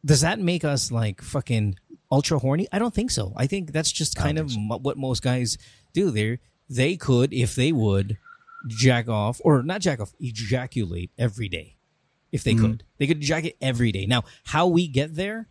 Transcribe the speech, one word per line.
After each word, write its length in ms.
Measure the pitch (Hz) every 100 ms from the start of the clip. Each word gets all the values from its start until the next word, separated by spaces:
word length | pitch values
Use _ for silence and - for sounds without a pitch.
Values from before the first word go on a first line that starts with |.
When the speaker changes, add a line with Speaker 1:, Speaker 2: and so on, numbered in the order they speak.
| 143
Speaker 1:
does 160 | 147
that 180 | 160 220
make 240 | 180 175
us, 280 | 156 139 -
like, 300 | 117 107 98
fucking 540 | - 139 - 113 104 95 _ - _
ultra 280 | 135 - 151
horny? 280 | 127 147 196
I 60 | 196
don't 140 | 233
think 160 | 202 240
so. 220 | - 98 104
I 120 | 131
think 240 | 196 165
that's 180 | 151 156
just 260 | - 156 -
Speaker 2:
I 40 |
don't 40 | 147
Speaker 1:
kind 100 | 156
of 80 | 151
Speaker 2:
think 120 | 117
so. 80 | 104
Speaker 1:
mo-, 100 | 117
what 180 | 131 143
most 240 | 131 123
guys 340 | 127 127 120 - - _ _
do. 180 | - 196
They, 280 | 107 107 120 _ _ _
they 260 | 123 135 180
could, 360 | - 123 135
if 220 | - 120 -
they 160 | 131
would, 460 | 156 107 98 98 107 - - _ - -
jack 400 | 110 127 123 113
off, 320 | 110 104 120
or 200 | 147 143
not 180 | 135 196
jack 180 | 185 131
off, 140 | 104 _
ejaculate 920 | 127 110 110 127 123 - 98 87 90 -
every 320 | 120 104 104
day. 260 | 87 76 _ _ _ _ _ _
If 120 | 147
they 100 | 131
Speaker 2:
Mm-hmm. 120 | 113 110
Speaker 1:
could. 180 | 110 - _
They 80 | 139
could 140 | 160
jack 240 | 143 160 160
it 100 | -
every 300 | 131 120 120
day. 140 | 98 95
Now, 180 | 123 - -
how 240 | - 151 180
we 200 | 170 175
get 280 | 131 151 160
there 320 | 196 220 226